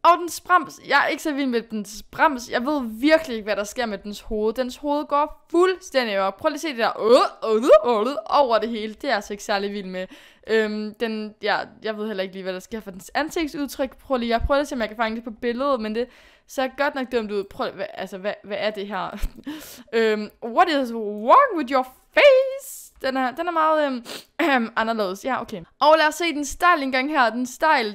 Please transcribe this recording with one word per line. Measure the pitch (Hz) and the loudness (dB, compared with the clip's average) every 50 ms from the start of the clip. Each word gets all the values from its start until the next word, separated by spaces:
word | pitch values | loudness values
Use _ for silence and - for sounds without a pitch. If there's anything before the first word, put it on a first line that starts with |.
| - | 4
Og | 330 349 330 | 4 4 4
dens | 349 320 - - | 2 -6 -8 -10
brams. | - - 359 349 277 233 - - - 156 | 0 2 4 4 4 0 -6 -16 -2 2
Jeg | 269 285 - | 2 2 4
er | |
ikke | - 320 269 - | 2 -2 -2 -4
så | 320 277 | -4 -2
vild | 277 285 | -2 -2
med | 262 233 226 220 | -2 -2 -2 -4
dens | - 220 214 196 - - - - - | -4 -8 -8 -8 -10 -14 -16 -18 -14
brams. | - - 294 320 277 240 233 - | 0 2 2 2 2 -2 -6 -4
Jeg | - 247 240 | -4 -2 -2
ved | 285 302 285 247 220 220 220 | 0 -2 -2 -4 -6 -6 0
virkelig | 262 302 320 320 320 269 233 | 4 4 4 4 4 -2 -6
ikke, | 220 196 | -6 -4
hvad | 214 202 | -4 -4
der | 196 208 | -4 -4
sker | 202 - 254 240 | -6 -6 -6 -4
med | 220 202 185 | -4 -6 -8
dens | - 208 202 - | -8 -12 -14 -12
hoved. | - - 226 214 214 220 220 | -10 -6 -4 -2 -2 -2 -2
Dens | 254 254 247 254 | -2 -4 -6 -6
hoved | - 294 294 285 294 294 | -8 -4 -2 -2 -2 -2
går | 285 294 285 302 302 - - _ _ | 0 0 0 0 0 -4 -12 _ _
fuldstændig | - 339 370 370 381 349 - - - 262 240 220 196 196 | 2 4 4 4 2 -2 -8 -4 -2 -2 0 0 0 0
op. | 190 190 196 | 0 0 -2
Prøv | - - 311 | -2 -2 -2
lige | 294 | -2
at | 285 | -2
se | 330 320 | -4 -6
det | 262 226 | -2 0
der, | 220 185 - - | 0 0 0 0
øh, | 190 220 240 311 508 - - - - 220 220 | 4 6 6 6 6 2 -2 -6 -2 0 0
øh, | 220 240 320 571 622 - | 2 6 8 6 8 8
øh, | 240 233 208 214 262 | 4 2 2 0 0
øh, | 285 - - | -2 -4 -4
over | - - 285 285 233 226 208 | 0 2 4 4 4 2 0
det | 208 233 | 0 -2
hele. | 233 214 214 220 208 | -4 -6 -6 -8 -10
Det | - - | -8 -4
er | 277 | -2
jeg | 226 | -2
altså | 202 202 - 262 | -2 -4 -6 -10
ikke | 254 - | -10 -6
særlig | - 208 196 202 202 202 | -4 -4 -2 -2 -4 -6
vild | 208 190 | -8 -8
med. | 185 185 185 185 - - - - - _ _ _ | -8 -8 -10 -10 -10 -14 -20 -20 -20 _ _ _
Øhm, | - 220 220 220 214 214 214 214 214 208 | 0 2 2 2 0 -2 -6 -6 -8 -6
den, | - 240 226 220 214 214 208 208 _ 202 | -6 -4 -4 -4 -6 -8 -10 -12 _ -2
ja, | 208 185 - - - - - - | 0 0 0 -2 -6 -12 -8 -8
jeg | 214 214 208 | -6 -6 -6
ved | 208 | -6
heller | 220 214 185 190 | -6 -6 -6 -6
ikke | 190 180 | -6 -8
lige, | 190 180 | -10 -8
hvad | 190 180 | -8 -8
der | 185 | -8
sker | - - 233 220 | -10 -12 -12 -12
for | - 196 | -12 -12
dens | 180 190 - - - | -16 -16 -18 -6 -4
ansigtsudtryk. | 247 294 311 - 370 320 277 - 285 285 247 - - 269 262 - | -4 -4 -2 -4 -4 -4 -4 -4 -6 -8 -8 -4 -6 -6 -6 -6
Prøv | - - - 269 | -12 -6 -4 -2
lige, | 240 233 233 | -2 0 0
jeg | 226 233 - | 0 0 0
prøver | - 277 277 | 2 2 0
at | 294 277 | 0 -2
se, | 294 | -4
om | 240 | -4
jeg | 220 208 | -6 -6
kan | 214 | -4
fange | 233 226 220 220 | -4 -4 -4 -4
det | 233 233 | -6 -8
på | 254 | -12
billedet, | 214 - - 240 226 240 269 285 269 233 | -12 -6 -4 -4 -2 -2 0 0 0 0
men | 214 214 214 | -2 -4 -4
det | 233 254 247 - - - - _ _ _ | -4 -6 -6 -10 -18 -20 -20 _ _ _
ser | _ - 277 262 254 254 | _ -6 -4 -4 -4 -2
godt | - 285 294 285 | -2 -2 -2 -2
nok | 269 254 247 247 | -4 -6 -2 -2
dumt | 233 214 202 208 | -4 -2 -2 -4
ud. | 202 196 | -6 -6
Prøv, | - - - 240 175 - | -6 -8 -6 -6 -6 -6
hvad, | 180 - - - | -8 -10 -10 -8
altså, | - 190 185 202 185 | -10 -10 -10 -10 -8
hvad, | 185 208 - - - | -6 -6 -6 -6 -8
hvad | 196 202 - | -10 -6 -4
er | 196 214 | -4 -4
det | 214 202 196 | -4 -6 -8
her? | 202 208 185 170 165 - 208 - - - - - 277 302 | -8 -6 -6 -6 -6 -6 -6 -8 -8 -8 -10 -12 -12 -12
<laughs> | 311 - - - 247 240 - 226 | -12 -14 -18 -20 -20 -14 -4 -2
Øhm, | 233 226 220 214 214 214 208 - _ - | 0 2 2 2 0 -4 -8 -12 _ -12
what | 233 226 311 381 349 | -2 2 2 2 4
is | 302 277 262 233 233 | 2 0 -2 -2 -4
wrong | 233 214 202 208 208 214 254 - 523 571 523 392 | -6 -6 -6 -6 -4 4 6 8 8 8 6 2
with | 320 277 233 277 | -2 -2 0 0
your | 254 254 - - _ _ _ _ | 0 0 -2 -8 _ _ _ _
face? | 403 523 571 523 523 539 523 539 554 - - - - - - _ _ - | 6 8 8 8 8 6 2 -2 -8 -10 -14 -16 -18 -18 -20 _ _ -6
Den | 262 262 | -4 -2
er, | 269 262 247 | -2 -2 -2
den | 247 320 349 359 | -2 -4 -4 -2
er | 339 | 0
meget, | 320 311 311 311 311 294 | 2 2 4 4 2 2
øhm, | 277 262 240 233 - - - - _ _ - 330 311 269 247 226 214 - | 0 -2 -4 -8 -10 -14 -14 -16 _ _ -2 2 2 2 2 2 0 -2
<clears throat> | |
anderledes. | 226 220 226 233 214 202 185 190 190 - | -2 -2 -2 0 -2 -2 -2 -4 -6 -4
Ja, | 262 247 226 | -4 -4 -4
okay. | 233 - 220 175 165 - _ _ | -4 -8 -10 -12 -14 -16 _ _
Og | 262 302 320 320 | 6 6 8 8
lad | 302 311 | 6 2
os | 302 | 2
se | - 349 339 277 | 0 -2 -2 -2
den | 294 294 | -4 -6
style | - - - 349 349 349 302 269 | -8 -4 2 4 4 4 4 2
engang | 269 254 254 262 294 | 0 -2 -2 -2 0
her. | 311 285 247 226 | 2 2 2 2
Den | 220 247 254 | 0 -2 -6
style, | 247 - - 330 311 311 262 226 208 | -6 -4 -2 2 2 2 2 2 -2